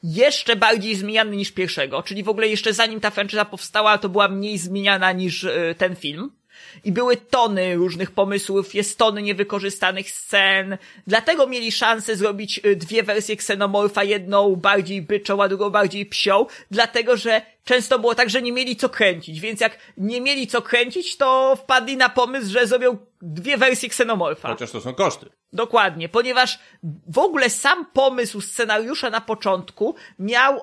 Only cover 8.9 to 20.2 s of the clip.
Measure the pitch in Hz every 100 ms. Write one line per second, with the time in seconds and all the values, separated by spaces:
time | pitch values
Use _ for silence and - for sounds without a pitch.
8.9 | - 226 208 202 196 202 202 196 196 185
9.9 | 190 196 - - 202 196 196 190 190 -
10.9 | - - 220 226 330 262 247 226 - 226
11.9 | 226 208 214 208 202 208 - 208 196 160
12.9 | 226 208 208 208 208 - 196 202 202 202
13.9 | 202 202 208 180 202 202 185 196 202 175
14.9 | 196 156 208 202 196 196 190 202 208 196
15.9 | 196 202 - 202 202 - - - 196 226
16.9 | 240 233 233 220 220 - _ - 254 -
17.9 | 254 226 233 240 240 240 247 254 233 262
18.9 | - 208 170 160 156 214 208 220 - -
19.9 | - 196 240